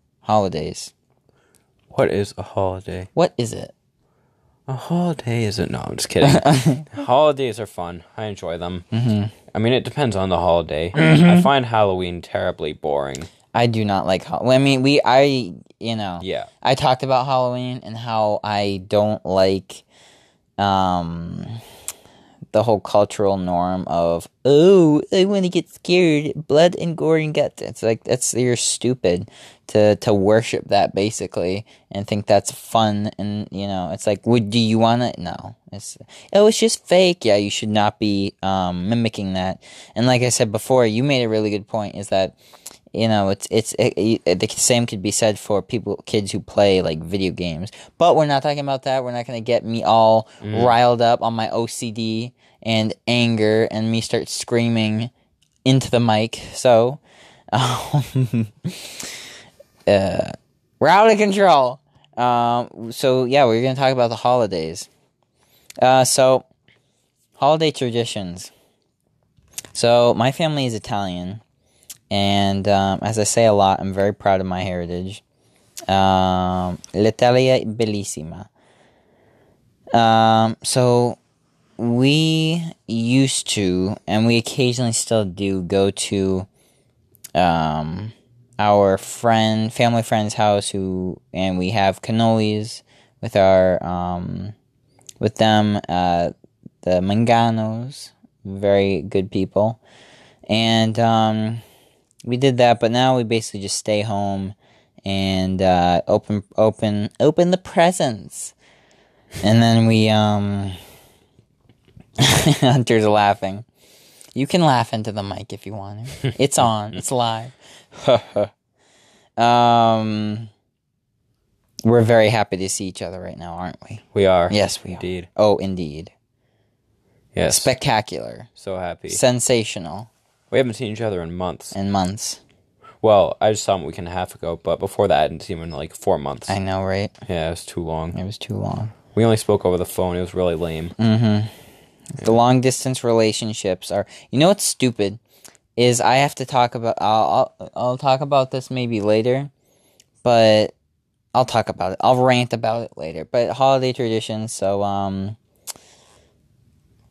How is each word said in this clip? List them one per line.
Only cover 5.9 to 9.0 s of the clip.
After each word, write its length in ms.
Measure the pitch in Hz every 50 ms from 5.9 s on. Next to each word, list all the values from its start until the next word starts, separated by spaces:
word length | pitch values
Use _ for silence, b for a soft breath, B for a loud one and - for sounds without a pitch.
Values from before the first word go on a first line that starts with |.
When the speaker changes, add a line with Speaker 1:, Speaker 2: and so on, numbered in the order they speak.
| -
Speaker 2:
just 120 | - - -
kidding. 800 | - - 82 139 139 156 - - 156 131 123 156 131 139 156
Speaker 1:
<laughs> 80 | - -
Speaker 2:
Holidays 640 | - 285 135 123 135 151 151 143 135 135 123 104 113
are 80 | 110
fun. 380 | - - - 90 85 87 85 82 _ _
I 100 | - 110
enjoy 300 | 107 101 - - 85 82
them. 280 | 85 85 87 90 90 87 _ 113
Speaker 1:
Mm-hmm. 320 | 113